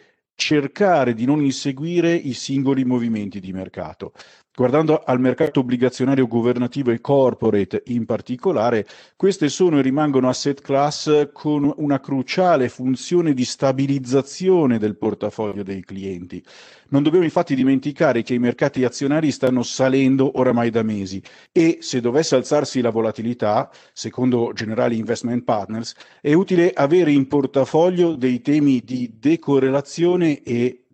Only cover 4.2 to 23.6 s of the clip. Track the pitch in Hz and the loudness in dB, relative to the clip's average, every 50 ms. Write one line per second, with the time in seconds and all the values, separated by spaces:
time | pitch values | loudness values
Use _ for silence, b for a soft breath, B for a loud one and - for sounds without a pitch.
4.2 | B B B B B B _ - 123 127 123 151 160 156 151 156 - - 127 123 | B B B B B B _ 0 0 2 2 2 2 2 2 0 0 0 0 2
5.2 | 127 127 123 - - - - 147 127 123 123 123 123 127 - - 131 127 139 135 | 2 2 2 2 0 0 0 0 -2 0 0 0 0 0 0 0 0 0 2 2
6.2 | 131 117 113 120 113 120 123 120 123 120 - 147 139 120 117 117 - - 143 139 | 2 2 0 0 2 2 0 0 -2 -4 -4 -4 -2 0 -2 -2 0 0 2 4
7.2 | 135 123 113 - - 113 104 104 98 - - 104 - - 120 120 113 107 117 104 | 4 2 2 0 0 2 2 2 0 0 -2 -6 -6 -4 -4 -4 -2 -2 -4 -6
8.2 | 104 - 127 127 - 196 175 117 107 120 120 113 101 B B B B B B B | -6 -8 -8 -4 -2 0 0 2 2 2 0 0 -2 B B B B B B B
9.2 | - 190 185 - - 143 - - 185 180 160 143 131 131 131 147 151 151 135 131 | 0 0 0 2 0 -2 0 2 2 2 4 2 2 2 0 0 0 0 2 2
10.2 | 127 127 127 - - 147 139 135 - - 139 135 143 147 147 - - 156 151 147 | 2 2 0 0 -2 -4 -4 -4 -4 -2 0 0 0 0 -2 -4 -2 2 2 2
11.2 | 147 143 - - - 151 151 147 143 143 151 - 156 143 143 131 - - 139 135 | 2 0 -4 -8 -4 -2 -2 0 0 0 -2 -2 -2 -2 -2 -2 -2 -4 -4 -4
12.2 | 123 - - - 185 180 170 143 127 120 - - 127 127 131 120 - - 175 175 | -4 -4 -2 0 2 4 4 2 2 0 -2 -4 -4 -4 -4 -4 -4 -2 0 0
13.2 | 170 160 143 127 123 - - - 147 135 131 131 139 139 139 139 131 120 127 139 | 2 2 0 0 -2 -4 -4 0 0 0 0 0 0 -2 -2 -4 -2 -2 0 0
14.2 | 143 - - - 185 185 185 175 160 131 120 110 104 107 104 - - 113 101 - | 0 -2 -6 -4 0 2 2 4 4 2 2 0 0 -2 -4 -2 -4 -4 -4 -4
15.2 | - 104 - - 110 104 98 101 101 95 98 95 85 - 98 95 95 95 95 87 | -6 -6 -6 -6 -6 -6 -6 -8 -8 -8 -10 -10 -10 -12 -12 -12 -10 -10 -10 -10
16.2 | 87 87 - - - B B B B B B B B B 135 139 147 156 156 185 | -12 -14 -14 -16 -16 B B B B B B B B B 0 2 2 4 4 4
17.2 | 175 156 - 180 170 - 143 131 127 135 139 131 - 147 143 - 170 147 123 117 | 2 2 2 0 0 0 0 0 2 2 2 2 0 -2 -2 0 2 2 2 0
18.2 | 113 - 127 120 120 120 120 - - 143 - - 127 120 - - 139 139 143 156 | 0 -2 -2 0 0 0 0 0 -2 -2 0 0 -2 -2 -2 -2 -4 -2 0 0
19.2 | 160 147 123 - - 131 123 123 117 - - - 131 131 131 135 135 131 135 135 | 0 0 -2 0 0 0 0 0 -2 -4 -2 0 0 2 2 2 2 2 2 2
20.2 | 135 139 - - 127 127 120 120 117 117 110 117 113 110 107 104 98 92 95 98 | 2 0 0 0 2 2 2 2 0 0 0 0 -2 -2 -2 -4 -6 -8 -8 -10
21.2 | - B B B B B B 170 165 165 165 - - - - 131 113 120 120 147 | -12 B B B B B B 2 2 2 2 0 -4 -6 -4 -2 -2 0 0 0
22.2 | 160 - 143 131 120 - 147 147 143 - - 131 120 120 107 113 113 110 107 - | 0 2 2 0 2 2 0 0 0 0 -2 -2 0 0 0 0 -2 -2 -2 -4
23.2 | 110 117 123 120 - 104 104 117 | -6 -6 -4 -2 -2 0 0 0